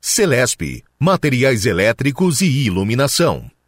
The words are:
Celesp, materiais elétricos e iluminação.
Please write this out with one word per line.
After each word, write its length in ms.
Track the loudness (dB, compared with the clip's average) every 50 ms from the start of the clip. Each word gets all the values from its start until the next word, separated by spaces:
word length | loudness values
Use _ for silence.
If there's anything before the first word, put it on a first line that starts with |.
Celesp, 840 | -6 -4 0 0 2 2 2 2 0 0 -2 -6 -8 -8 -8 -10 -16 _ _ -2
materiais 680 | 0 0 2 2 0 0 0 2 2 2 2 0 0
elétricos 760 | 0 0 2 2 2 0 0 -2 -4 -2 0 0 0 0 0
e 260 | 0 2 2 2 0
iluminação. 840 | 0 0 0 0 0 0 0 0 0 0 0 0 0 -2 -4 -8 -14 -20 _ _